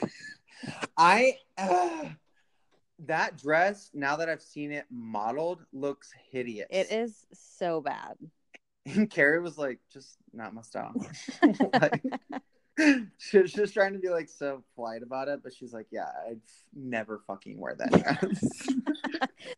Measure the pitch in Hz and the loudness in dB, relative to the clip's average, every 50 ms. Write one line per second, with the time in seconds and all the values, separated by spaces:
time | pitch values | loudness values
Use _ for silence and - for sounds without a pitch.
0 | - - - - - - - - _ _ - - - - - - - - _ - | -6 -6 -8 -14 -16 -18 -18 -20 _ _ -20 -14 -12 -12 -10 -10 -10 -6 _ 6
1 | 165 175 196 226 254 262 254 - _ _ _ - 196 190 359 359 359 339 330 320 | 8 8 8 8 6 4 2 0 _ _ _ -4 0 2 4 4 4 2 0 -4
2 | 185 160 151 - _ _ _ _ _ _ _ _ _ _ _ _ _ _ _ - | -8 -10 -12 -14 _ _ _ _ _ _ _ _ _ _ _ _ _ _ _ -16
3 | 156 131 156 160 202 208 180 139 131 143 156 165 180 196 202 196 - - - 147 | -6 -4 0 0 0 -2 -4 -6 -2 2 4 4 4 2 0 -4 -12 -14 -8 -4
4 | 139 139 147 156 165 165 160 151 - - - 147 147 147 147 147 - - 127 120 | -2 -2 0 0 -2 -4 -4 -6 -10 -14 -12 -10 -8 -8 -8 -8 -10 -10 -12 -12
5 | 117 113 110 104 104 117 127 147 160 175 180 170 143 _ - 135 139 143 143 - | -10 -6 -6 -2 -2 -2 -2 -2 -2 -4 -4 -6 -12 _ -10 -6 -4 -4 -4 -6
6 | - - - - _ _ - 127 120 120 110 104 - - - 190 185 - 214 220 | -12 -20 -20 -20 _ _ -6 -6 -6 -6 -6 -8 -8 -4 -2 -2 -2 0 -2 -2
7 | 233 233 214 - _ _ - - - - - - 190 175 165 160 143 143 135 107 | -2 -4 -8 -14 _ _ -20 -20 -20 -20 -10 -6 -2 -2 -2 -2 -2 -4 -6 -6
8 | - - - - - 165 _ _ _ _ - - _ _ _ _ _ 143 - 202 | -10 -12 -14 -16 -18 -20 _ _ _ _ -20 -20 _ _ _ _ _ -2 2 2
9 | 214 208 - 175 143 143 156 170 175 170 143 147 147 131 120 - _ _ _ 139 | 2 2 4 4 6 6 6 4 0 -4 -6 -4 -4 -4 -6 -8 _ _ _ -20
10 | 131 - - _ _ _ - 117 110 98 104 117 113 - - - - 110 - 262 | -20 -20 -20 _ _ _ -14 -12 -12 -10 -12 -14 -16 -12 -10 -8 -8 -6 -6 -8
11 | 294 - - - - - - - - 294 - - 269 - - 240 156 - 233 - | -8 -8 -12 -14 -14 -14 2 6 6 6 6 6 2 2 4 4 4 4 4 0
12 | - 262 262 - - _ - - - _ _ _ _ _ _ - 311 294 277 254 | -4 -6 -6 -8 -10 _ -14 -14 -14 _ _ _ _ _ _ 4 6 6 6 4
13 | 220 180 - _ - - - 196 185 175 - 202 208 190 - 214 196 196 202 190 | 0 -6 -12 _ -10 4 6 6 6 6 2 0 -2 0 2 2 2 2 2 -2
14 | 185 185 175 165 156 - - - 147 139 139 131 120 _ _ - 117 113 113 117 | -2 -2 -2 -2 -2 -6 -10 -6 -6 -6 -6 -6 -12 _ _ -10 -8 -8 -8 -10
15 | 120 120 131 131 135 143 143 135 - 127 123 - 131 117 117 110 110 - 120 107 | -10 -8 -6 -6 -4 -4 -6 -6 -8 -14 -16 -16 -16 -14 -12 -14 -14 -10 -8 -6
16 | 85 71 60 69 87 113 117 113 - _ - _ _ _ - 143 135 127 123 113 | -6 -6 -8 -10 -10 -10 -12 -12 -16 _ -20 _ _ _ -18 -14 -8 -4 -4 -4
17 | 107 104 107 104 - - 98 95 - 101 101 - 90 64 - - 57 - - - | -4 -4 -8 -10 -8 -10 -12 -12 -12 -16 -14 -10 -8 -8 -6 -4 0 4 6 6
18 | - - 135 - 190 196 202 - - - - - - - 262 262 - 294 311 - | 6 4 0 0 0 -2 -2 0 -2 -2 -4 -4 -4 -2 -2 -2 0 -2 -4 -4
19 | - - - 320 262 - - _ - 523 508 | -6 -6 -4 -4 -4 -4 -4 _ -16 -16 -16